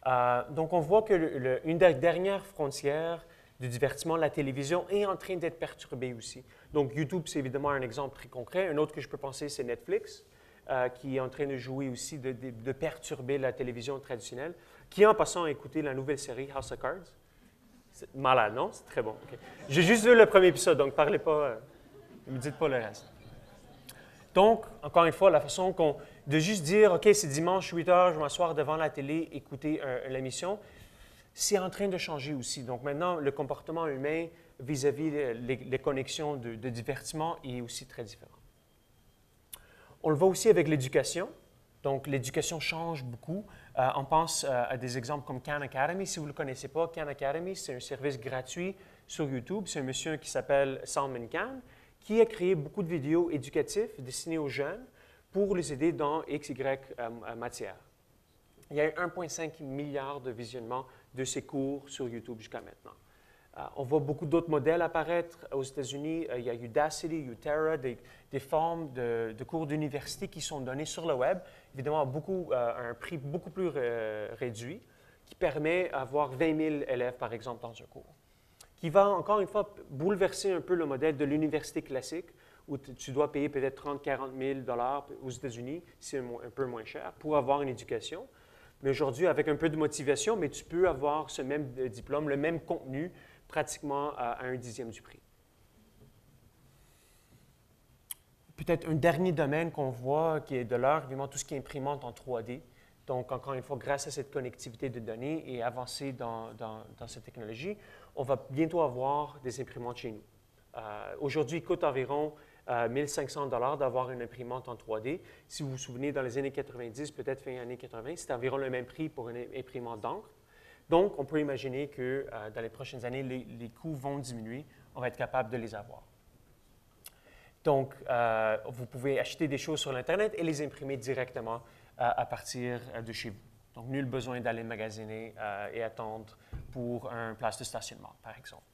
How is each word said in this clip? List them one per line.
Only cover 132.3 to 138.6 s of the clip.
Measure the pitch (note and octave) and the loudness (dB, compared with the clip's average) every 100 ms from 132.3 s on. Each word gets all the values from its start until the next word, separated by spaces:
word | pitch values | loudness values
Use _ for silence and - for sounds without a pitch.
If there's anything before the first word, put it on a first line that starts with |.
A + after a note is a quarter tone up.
| A#2 - B2+ B2 A#2+ A#2+ | -4 -6 -4 -4 -4 -6
euh, | A#2 | -10
de | A2+ | -8
chez | A2 A#2 | -8 -8
vous. | G2+ - - _ | -12 -18 -20 _
Donc, | - A#2 | -16 -6
nul | C3+ C3+ | -4 -2
besoin | C3 A#2+ B2 | -2 -4 -2
d'aller | A#2 A2+ | -2 -2
magasiner, | A2+ A2+ A2 G#2+ A2 A2 A2+ - | -4 -6 -6 -6 -8 -8 -10 -8
euh, | G#2+ G2+ G#2 | -6 -6 -6
et | - | -4
attendre | A2 A2 A2+ A2 G#2+ - - - - | -6 -6 -8 -8 -12 -20 -14 -14 -12
pour | C3 A#2+ A#2+ G#2+ | -8 -4 -4 -6
un | A#2 A2+ | -6 -6
place | G#2+ A#2 - | -2 -4 -4
de | |
stationnement, | A#2 A#2 - A2+ G2+ - | -8 -8 -10 -14 -18 -20
par | A#2 A2+ | -20 -18
exemple. | B2+ - | -20 -20